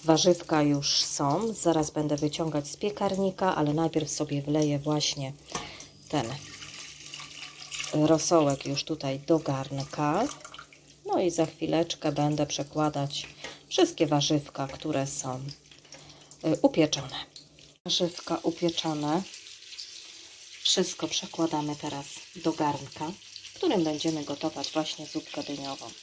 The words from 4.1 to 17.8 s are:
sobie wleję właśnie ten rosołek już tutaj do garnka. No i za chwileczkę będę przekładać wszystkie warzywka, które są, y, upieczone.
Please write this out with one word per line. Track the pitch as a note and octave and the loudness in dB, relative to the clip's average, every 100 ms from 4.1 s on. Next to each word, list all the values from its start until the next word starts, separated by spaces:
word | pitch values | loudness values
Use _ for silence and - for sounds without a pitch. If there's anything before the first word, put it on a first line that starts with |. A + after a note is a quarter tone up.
sobie | - D3 C#3+ | -4 -2 -2
wleję | C#3 D#3 D3+ C#3+ | 0 2 4 2
właśnie | D3 D3+ - C#3+ C3+ C#3+ - - - - - - - | 0 0 0 -2 -6 -10 -10 -10 -10 -14 -18 -20 -2
ten | D3+ A2+ C#3 - - - - - - - - - - - - - - - | -2 -2 -6 -12 -16 -14 -14 -16 -16 -14 -14 -14 -14 -16 -16 -12 -10 -2
rosołek | D3+ D#3 D#3 - E3+ C#3+ C3+ C#3 | 2 6 4 6 6 6 2 -2
już | C#3 | -4
tutaj | - D#3 C#3 C#3 | -2 -4 -2 -4
do | C#3+ D#3+ | 2 2
garnka. | D3 C3+ C3+ C#3 C#3 - D3 E3+ C4+ - - - - - - - G4 | 2 -2 -2 -6 -6 0 2 2 0 -4 -16 -18 -20 -20 -20 -14 0
No | G4 | 2
i | F#3 | 2
za | E3+ D#3+ | 2 0
chwileczkę | - D#3+ D#3 E3+ - D#3 | 0 0 2 2 0 -2
będę | D3 D3 D3+ D3 | 2 2 2 0
przekładać | - C#3+ D#3 D3+ D3 C#3+ - - - - - - | -2 -4 0 0 0 -2 -4 -10 -12 -14 -14 -4
wszystkie | - F4 - - | 2 2 2 2
warzywka, | D3 - D3+ - - C3+ | 4 4 2 0 -6 -6
które | - D#3 D3 C#3 | -6 -4 -2 -2
są, | - C3+ B2+ C#3 - - - - - - - - - | -4 -4 -6 -8 -12 -20 -20 -20 -20 -20 -20 -20 -4
y, | D#4+ - | 0 4
upieczone. | C#4 G3 D3+ C#3+ C3 - - - - - - _ | 4 6 4 2 -4 -10 -12 -18 -20 -20 -20 _